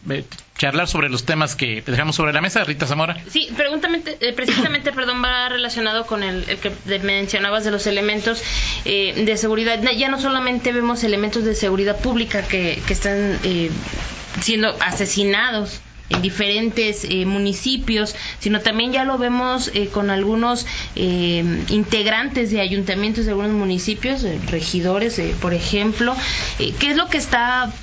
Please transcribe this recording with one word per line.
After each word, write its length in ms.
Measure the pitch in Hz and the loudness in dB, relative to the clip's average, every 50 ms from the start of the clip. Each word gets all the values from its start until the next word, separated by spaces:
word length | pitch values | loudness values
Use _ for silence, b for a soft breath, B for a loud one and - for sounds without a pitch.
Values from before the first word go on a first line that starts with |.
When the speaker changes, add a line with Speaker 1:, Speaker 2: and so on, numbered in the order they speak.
| - 90 | -4 -4
Speaker 1:
eh, 140 | 135 147 131 - - - - - _ - | -4 -4 -6 -8 -14 -18 -18 -20 _ -2
charlar 300 | - 139 135 156 175 170 | -2 0 2 0 0 0
sobre 200 | - 160 147 143 | 0 0 0 0
los 160 | 127 120 120 | 0 -2 -2
temas 300 | - 165 156 156 147 - | 0 0 0 0 0 0
que 280 | - 135 120 110 110 110 | -2 -2 -2 -2 -4 -2
dejamos 300 | - 123 123 151 156 151 | -2 2 2 2 2 2
sobre 160 | - 160 151 147 | 2 2 2 2
la 80 | 147 | 2
mesa, 240 | 165 190 - 233 190 | 0 2 2 2 0
Rita 220 | 151 151 143 160 | 0 0 -2 0
Zamora. 300 | 127 139 147 156 165 170 - - - | 0 2 0 0 0 -2 -6 -10 -4
Speaker 2:
Sí, 180 | - 311 311 - 240 | -4 -4 -4 -4 -2
pregúntame, 460 | - 294 285 302 311 302 339 339 330 330 320 302 - | 0 0 0 0 0 0 0 0 0 -2 -6 -6 -2
eh, 120 | - 240 233 | -2 -2 -2
precisamente, 580 | 233 254 247 240 - 254 311 294 294 285 294 277 | 0 0 2 2 2 2 2 0 0 -2 -2 -2
<clears throat> 0 | |
perdón, 300 | 262 262 240 247 247 247 | 0 -2 0 0 0 0
va 260 | 247 254 247 247 247 | 0 0 0 0 0
relacionado 560 | 247 247 240 240 233 233 226 214 214 226 226 | 0 -2 -2 -2 -2 -2 -2 0 0 0 0
con 200 | - 220 208 202 | -2 -2 -2 -2
el, 200 | 190 185 185 180 - | -2 -2 -4 -2 -4
el 100 | 190 196 | -4 -4
que 140 | - 208 190 - - | -4 -6 -6 -6 -4
de-, 140 | 185 196 196 | -4 -2 -2
mencionabas 680 | 185 202 196 196 202 196 - 202 196 202 202 220 214 | 0 0 0 0 0 0 0 -2 0 0 0 0 0
de 60 | 214 | 0
los 160 | 208 202 202 | -2 0 0
elementos, 560 | 214 196 196 202 208 214 208 202 226 226 226 B B B B B B B B B | 0 0 0 0 0 0 0 0 -2 -2 -2 B B B B B B B B B
eh, 380 | - 202 202 196 190 - - 220 | -2 0 0 0 0 0 0 0
de 120 | 214 220 | 2 2
seguridad. 440 | 208 226 220 220 220 226 226 233 220 | 0 0 0 0 2 2 0 0 0
Na-, 120 | 214 254 247 | 0 0 0
ya 160 | 214 269 269 | 0 0 0
no 120 | 269 269 | 0 0
solamente 520 | 269 277 262 262 254 254 247 240 247 254 240 | 0 0 0 0 0 0 -2 0 0 0 0
vemos 320 | 240 240 233 240 240 240 | 2 0 0 0 0 0
elementos 400 | 226 202 202 208 214 208 233 220 | 0 2 2 0 0 0 0 0
de 100 | 220 214 | 0 0
seguridad 460 | 214 - 196 190 190 196 202 208 208 | 0 0 0 2 2 2 2 0 0
pública 420 | - 254 247 233 226 - - 202 190 | 0 0 2 0 0 0 -2 -4 -2
que, 400 | - - 190 180 170 156 - - | -2 -2 0 0 0 -2 -2 -2
que 80 | - 202 | -2 0
están, 460 | - - 202 202 202 202 202 190 - - | 0 2 0 2 2 2 0 0 0 0
eh, 260 | 190 180 175 170 165 165 175 - - - - - - - - - - - - | 0 0 2 0 0 -2 -4 -6 -6 -6 -6 -6 -6 -8 -10 -12 -8 -6 -2
siendo 360 | - - 226 220 214 220 - - | 0 2 2 4 2 2 2 0
asesinados 1000 | - 180 185 - 202 190 - 202 202 202 196 208 233 254 233 214 208 185 - - - - - - - - | 0 0 2 0 0 0 2 2 2 4 4 4 2 2 0 -2 -2 -4 -6 -12 -14 -16 -18 -18 -6 -2
en 100 | - 180 | 0 0
diferentes, 840 | 180 196 180 185 208 202 202 214 226 233 214 233 220 214 208 208 - 139 | 0 0 0 0 0 2 2 2 2 0 2 2 0 0 0 -2 -2 -2
eh, 160 | 175 190 185 | 0 0 2
municipios, 880 | 190 196 202 202 202 196 - - 254 262 254 262 - 226 214 208 208 - B B B B B | 2 2 2 2 0 0 0 0 -2 0 0 0 0 2 2 2 0 -4 B B B B B
sino 220 | - 208 208 208 | 0 2 2 2
también 320 | 208 226 214 220 233 247 254 | 2 2 2 2 0 2 2
ya 120 | 269 269 | 2 2
lo 120 | 269 269 | 2 2
vemos, 540 | 254 247 240 247 247 247 254 254 262 254 - - | 2 2 2 2 2 2 0 0 0 -2 -2 0
eh, 160 | 202 202 202 | -2 -2 0
con 220 | - 208 202 202 | 0 0 0 2
algunos, 560 | 196 190 196 202 220 226 233 240 240 240 - B B B B B B | 2 2 2 2 2 2 2 2 0 0 -2 B B B B B B
eh, 680 | - 185 185 180 180 175 175 175 170 170 175 165 156 160 170 | -2 0 2 2 2 2 2 2 2 2 2 0 0 0 0
integrantes 800 | 208 208 214 202 220 220 208 208 220 220 247 285 277 262 240 220 | 2 2 2 2 2 2 2 2 2 0 0 0 0 0 0 2
de 100 | 208 214 | 2 0
ayuntamientos 640 | 196 185 185 202 196 180 190 190 202 214 220 226 226 | 0 0 0 0 0 0 0 0 0 0 0 0 0
de 60 | 214 | 2
algunos 220 | 208 196 202 214 214 | 2 2 0 2 2
municipios, 680 | 208 202 190 185 180 180 220 214 - - 254 269 269 254 | 2 2 2 0 0 0 -2 -2 -2 -2 -2 0 0 0
eh, 160 | 202 185 175 - - | -2 -2 -2 -2 -2
regidores, 680 | - 165 156 - - 180 170 185 185 202 220 233 220 - | -2 -2 -2 0 -2 0 2 2 2 2 0 0 0 0
eh, 160 | 170 165 170 - | -2 0 0 0
por 140 | - 175 175 | 0 0 0
ejemplo. 600 | 170 165 - - 202 208 220 214 214 233 240 262 262 B B B B B B B B | 0 0 0 0 2 2 2 2 2 2 0 0 0 B B B B B B B B
Eh, 160 | - - 196 - | -2 -2 0 0
¿qué 120 | - 285 | 0 2
es 80 | 294 302 | 4 2
lo 100 | 349 359 | 2 2
que 80 | - | 0
está 560 | 302 - - - 240 240 240 247 254 254 226 226 - | -2 0 2 2 2 4 4 2 2 0 -2 -4 -8